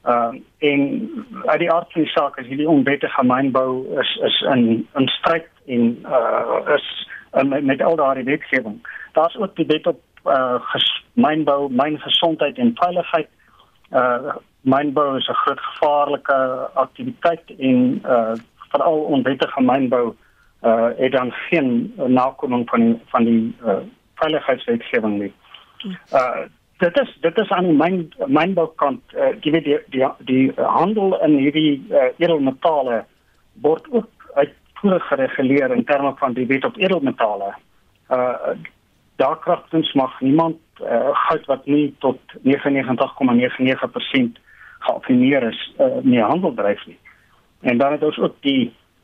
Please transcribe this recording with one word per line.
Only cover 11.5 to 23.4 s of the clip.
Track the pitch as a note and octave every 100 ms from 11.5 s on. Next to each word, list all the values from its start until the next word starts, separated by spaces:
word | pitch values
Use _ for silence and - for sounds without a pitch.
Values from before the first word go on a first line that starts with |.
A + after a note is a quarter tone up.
| C#3 C#3
myngesondheid | B2 D3 D3+ C#3+ C#3 E3+ D#3 D3 C3+
en | A#2+
veiligheid. | A#2 F3+ F3 E3+ D#3+ D3+ _ _ _ _ _ -
Uh, | C3+ B2 B2 C#3 - - _
mynbou | C3 C3+ D3 C#3 C#3+ C3+
is | -
'n |
groot | B2 - C3+
gevaarlike | - - D3+ D3 C#3+ C#3 - C3+ C3 C3 -
aktiwiteit | - B2+ - B2+ A#2 E3+ E3+ - C#3
en, | C3 B2+ B2+ D3+ -
uh, | B2 A2+ A2+ - - -
veral | C#3 F3 D#3
onwettige | D3+ C#3 B2 C#3 D#3+ -
mynbou, | B2+ C3+ B2+ B2 A#2 - _ _ _ _
uh, | A#2 A2+ A#2 A#2+
het | C3
dan | C3 B2
geen | - - E3+ C3 A#2+ A2+ -
nakoming | B2+ B2+ C3 - C3 B2 A#2
van | A#2
die, | A#2 A#2 -
van | B2
die, | A#2 A2+